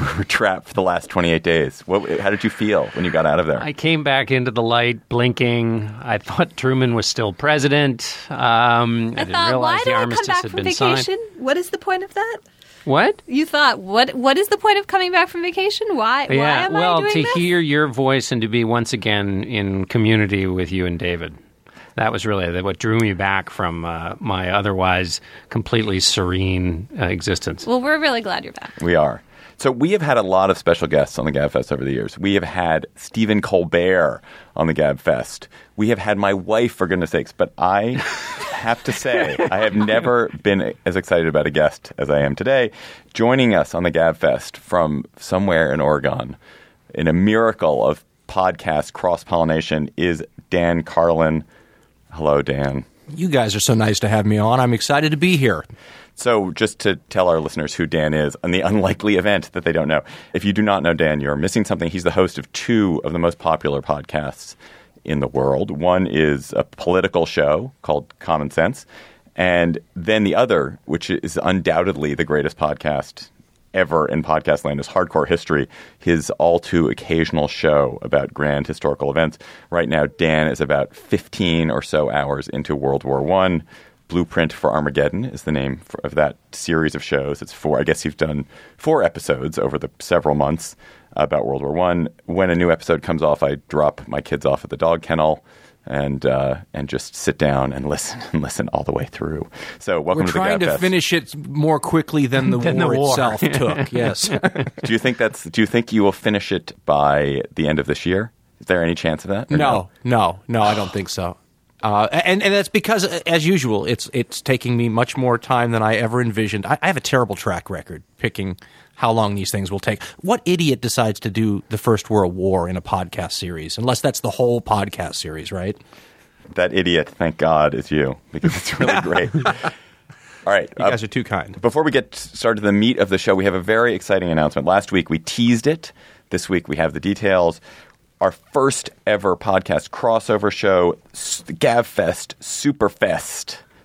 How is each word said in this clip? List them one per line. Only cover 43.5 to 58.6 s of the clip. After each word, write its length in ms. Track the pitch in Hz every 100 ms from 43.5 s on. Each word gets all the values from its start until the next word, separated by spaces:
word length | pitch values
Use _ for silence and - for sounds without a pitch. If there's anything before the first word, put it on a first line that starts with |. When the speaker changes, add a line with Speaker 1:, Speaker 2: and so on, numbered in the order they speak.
| 92
Speaker 1:
us 180 | 76
on 100 | 82
the 80 | 87
Gabfest 680 | 80 82 78 76 62 - -
from 480 | - 90 80 73 - -
somewhere 560 | - 92 98 82 76
in 80 | 76
Oregon, 560 | 71 73 69 67 64 - - - - _ _
in 140 | - 80
a 60 |
miracle 720 | 82 101 110 113 - 80 65 60
of 160 | 78 _ _ -
podcast 640 | 95 92 78 - 76 -
cross-pollination, 1000 | - 90 85 - 85 80 80 80 78 73 -
is 260 | 87 80 - - -
Dan 340 | 90 85 85
Carlin. 640 | 80 - 85 82 80 78 - _ _ _ _ _ _
Hello, 300 | 80 76 71
Dan. 440 | 69 69 69 67 - _ -
Speaker 4:
You 140 | 156 180
guys 300 | 139 110 104
are 20 |
so 140 | -
nice 260 | 110 107 104
to 80 | 107
have 180 | 107 104
me 120 | 107
on. 240 | 107 127
I'm 120 | 123
excited 380 | 113 - 143 156
to 60 | 151
be 180 | 180 165
here. 300 | 127 80 - - - - - -
Speaker 1:
So 360 | 123 113 92
just 280 | - 110 -
to 160 | 101 85 -
tell 180 | 95 90
our 140 | 82
listeners 320 | 78 87 73
who 120 | - 78
Dan 280 | 82 76
is, 240 | 78 73 -
in 100 | 87
the 100 | 90